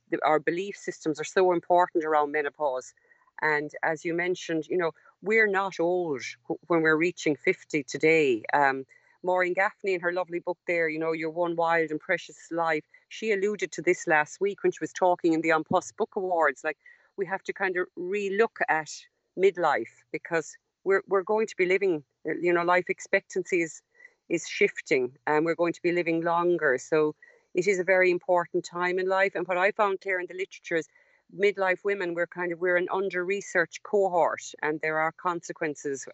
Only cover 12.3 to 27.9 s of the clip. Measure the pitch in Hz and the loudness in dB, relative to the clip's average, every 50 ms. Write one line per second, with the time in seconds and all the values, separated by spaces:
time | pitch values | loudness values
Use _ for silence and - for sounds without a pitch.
12.3 | 151 - - - 165 170 165 165 160 151 - _ _ - _ - - - - 180 | -20 -20 -14 -8 -4 -2 0 0 0 -2 -4 _ _ -20 _ -18 -12 -6 -2 -2
13.3 | 202 190 190 208 208 180 190 165 - - 160 175 180 - - 170 156 151 151 - | 0 0 0 -2 -2 -2 -6 -6 -6 -2 0 0 0 0 2 2 2 2 2 0
14.3 | - - 190 202 190 - - 180 - - 160 - - - 185 180 180 - - 170 | -2 -4 -2 -2 -2 0 0 0 0 -2 -6 -8 -2 0 2 2 2 2 2 2
15.3 | 160 160 160 160 160 160 156 - 185 175 - - - - 208 - - 208 190 185 | 2 2 2 2 2 2 2 0 0 0 0 -2 -6 -6 -6 -4 -4 -4 -2 0
16.3 | 175 165 156 143 127 - - 156 151 _ _ - - _ _ _ _ - 196 165 | 2 2 2 2 0 -2 -4 -6 -6 _ _ -20 -20 _ _ _ _ -6 -6 -4
17.3 | 196 180 - - - - 196 185 175 180 180 - - - 175 180 196 208 202 196 | -6 -6 -6 -6 -6 -4 -2 -2 -2 -2 -4 -4 -6 -10 -8 -4 -4 -4 -4 -2
18.3 | 196 202 226 - - - - - 151 156 151 - - - - _ _ _ _ _ | 0 0 0 0 0 -4 -2 0 0 -2 -2 -6 -12 -18 -18 _ _ _ _ _
19.3 | - 180 185 196 165 180 170 151 131 113 - - - _ _ _ - 156 - - | -2 2 2 2 4 4 2 2 2 0 -2 -6 -14 _ _ _ -12 -10 -8 -4
20.3 | 170 160 151 - - - _ _ _ _ - 185 196 190 - - 160 196 175 - | -4 -4 -4 -4 -12 -20 _ _ _ _ 0 0 0 0 2 0 -2 0 0 0
21.3 | 214 220 226 - - - 185 180 185 190 202 190 165 151 - _ _ _ - 117 | 0 0 0 -2 -2 -2 0 2 2 2 2 2 0 0 -4 _ _ _ -6 -6
22.3 | - - 170 175 175 175 170 175 180 180 175 - 190 - - - - 196 - - | -4 -2 0 2 2 2 4 4 2 2 2 -2 -6 -8 -6 -2 -2 -2 -2 -2
23.3 | - 190 180 - 190 175 170 156 - - _ _ _ _ - - _ _ _ - | -6 -6 -4 -2 -2 -2 -2 -2 -6 -14 _ _ _ _ -20 -20 _ _ _ -6
24.3 | 170 160 - - - - 202 - - - - - 156 131 123 123 139 _ - - | -6 -6 -6 -4 -2 0 0 0 0 -2 -2 0 0 0 0 -2 -6 _ -2 0
25.3 | 151 151 165 165 160 165 175 170 170 - - 175 175 175 165 165 165 165 165 175 | 0 2 2 0 0 0 0 -2 -2 -2 -2 -2 0 0 0 0 -2 -2 0 0
26.3 | 170 170 175 175 175 160 156 143 123 131 - - 160 156 151 151 151 _ _ - | 0 0 2 2 0 2 2 0 0 0 0 0 2 2 2 2 -2 _ _ -20
27.3 | _ _ _ _ - 180 175 202 196 180 175 180 | _ _ _ _ -4 -2 0 2 2 0 2 2